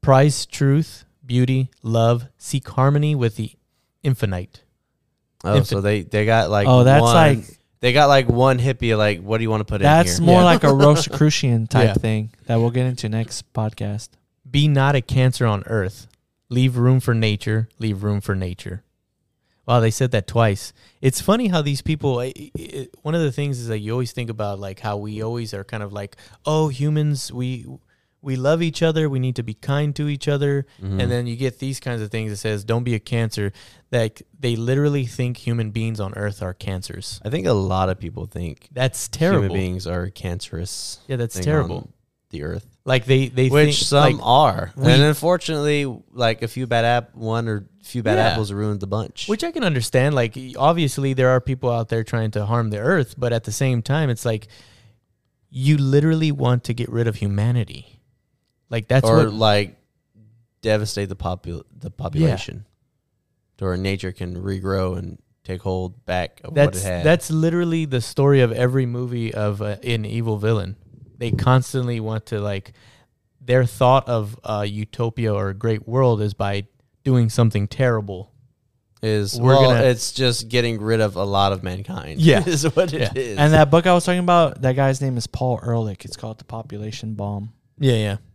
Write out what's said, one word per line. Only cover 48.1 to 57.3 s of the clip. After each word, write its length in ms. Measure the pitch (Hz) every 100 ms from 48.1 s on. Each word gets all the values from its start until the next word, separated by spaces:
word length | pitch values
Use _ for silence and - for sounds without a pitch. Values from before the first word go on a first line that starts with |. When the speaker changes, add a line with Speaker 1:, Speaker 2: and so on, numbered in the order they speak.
| 107
Speaker 1:
Yeah. 120 | 110
Speaker 2:
apples 220 | 82 104
ruined 280 | 98 107 104
the 80 | 98
bunch. 400 | 104 107 - -
Speaker 1:
Which 160 | 214
I 80 | 339
can 120 | 330
understand. 520 | 214 139 110 131 135 143
Like, 200 | 117 123
y-, 180 | 131 -
obviously, 560 | 139 170 147 139 135
there 160 | 131 127
are 120 | 127
people 280 | 127 131 127
out 200 | 117 113
there 140 | 113
trying 280 | 110 120 110
to 140 | 104 104
harm 220 | 120 113
the 80 | 104
earth, 340 | 117 185 131 -
but 140 | 123
at 100 | 117
the 80 | -
same 300 | 107 135 123
time, 260 | 110 143 151
it's 160 | 117 123
like, 220 | 110 - - _ _ _ _ _ _ _ _ _
you 260 | 127 131 151
literally 540 | 135 143 156 160 160
want 320 | 139 127 123 -
to 80 |
get 160 | 120 120
rid 180 | 113 117
of 80 | 104
humanity. 840 | 101